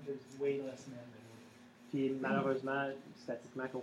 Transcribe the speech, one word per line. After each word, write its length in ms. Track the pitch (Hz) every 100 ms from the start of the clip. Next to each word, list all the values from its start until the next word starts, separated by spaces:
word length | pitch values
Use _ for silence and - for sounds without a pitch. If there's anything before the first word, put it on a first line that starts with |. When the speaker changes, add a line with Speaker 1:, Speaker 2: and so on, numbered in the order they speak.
| 139
Speaker 1:
there's 180 | 131 123 135
way 220 | 143 139
less 260 | 131 123 131
men 160 | 123 120
than 120 | - -
women. 220 | - - - - - -
Speaker 2:
Puis 180 | 143 135 135
malheureusement, 720 | 131 135 135 131 135 139 139 135 - -
statistiquement, 460 | - 117 - 127 135
comme 100 | 131